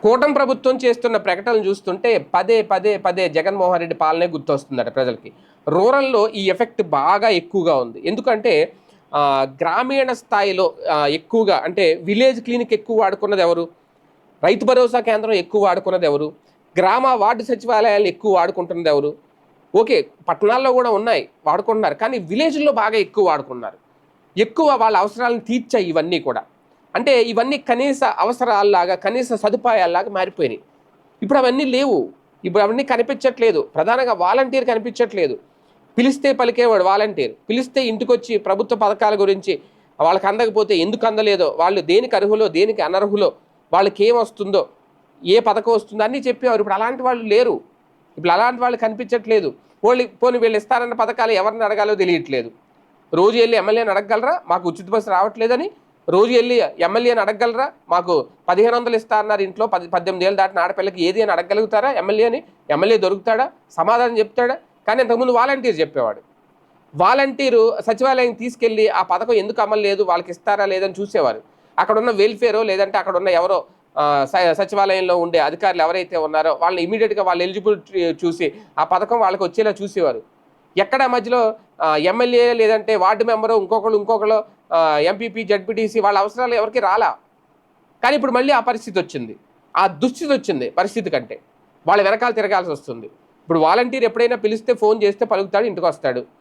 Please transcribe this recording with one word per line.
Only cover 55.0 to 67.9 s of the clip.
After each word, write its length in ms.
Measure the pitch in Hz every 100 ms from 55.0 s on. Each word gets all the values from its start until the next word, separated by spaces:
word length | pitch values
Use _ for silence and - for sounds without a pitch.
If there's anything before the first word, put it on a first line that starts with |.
| 214
రావట్లేదని? 640 | 185 208 208 226 247 370 - _ _ -
రోజు 240 | 175 233
వెళ్ళి 280 | 247 240 247 165 -
ఎమ్మెల్యేని 400 | 170 214 240 233
అడగగలరా 520 | 196 214 233 233 277 - _
మాకు 360 | 175 175 180 - _ -
పదిహేను 260 | 180 226 240
వందలు 200 | 240 226
ఇస్తా 220 | 226 214
అన్నారు 240 | 214 208
ఇంట్లో 260 | 196 190 220
పది, 200 | 190 175
పద్దెనిమిది 380 | 180 175 185 180
ఏళ్ళు 120 | 196
దాటిన 220 | 190 190
ఆడపిల్లకి 460 | 175 196 196 180 170
ఏది 160 | 196
అని 100 | 214
అడగలుగుతారా 600 | 170 175 202 220 214 247
ఎమ్మెల్యేని? 520 | 277 185 214 233 240 - _ _
ఎమ్మెల్యే 280 | 151 196 220
దొరుకుతాడా? 540 | 180 196 196 220 269 _ _
సమాధానం 460 | - 175 233 247 233
చెప్తాడా? 400 | 214 - 240 262 _ _ -
కానీ 140 | 226
అంతకుముందు 300 | 240 233 254
వాలంటీర్ 480 | 240 254 269 254 156
చెప్పేవాడు. 420 | 151 147 117 104 _ _ _ _ _ _ _ 147
వాలంటీరు 840 | 180 262 277 269 269 240 220 -
సచివాలయం 520 | 208